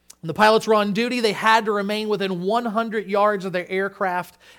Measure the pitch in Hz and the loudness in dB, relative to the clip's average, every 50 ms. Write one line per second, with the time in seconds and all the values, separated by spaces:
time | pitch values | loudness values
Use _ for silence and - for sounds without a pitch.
0 | _ _ - _ - 160 151 - 214 214 220 220 220 214 220 214 208 202 196 202 | _ _ -20 _ -10 -8 0 4 4 6 6 4 2 2 2 2 2 0 0 -2
1 | 233 247 254 247 226 214 185 - 202 220 220 226 220 208 208 202 196 196 208 214 | -2 -2 -2 0 0 0 -2 0 2 4 4 4 4 0 -2 -2 -2 -2 -4 -4
2 | 214 214 208 185 196 190 190 170 175 190 214 233 240 233 196 226 226 226 208 220 | -2 -2 -2 -2 -2 -4 -4 -4 -2 0 0 0 0 0 -2 -2 -2 -2 -4 -6
3 | 196 185 196 202 202 214 208 196 180 196 175 180 175 - 190 185 196 196 196 - | -4 -2 0 2 2 2 2 0 -4 -4 -6 -6 -6 -4 -4 -4 -4 -4 -4 -4
4 | 202 185 180 180 170 - - _ _ - - | -4 -2 -2 -4 -6 -8 -14 _ _ -20 -20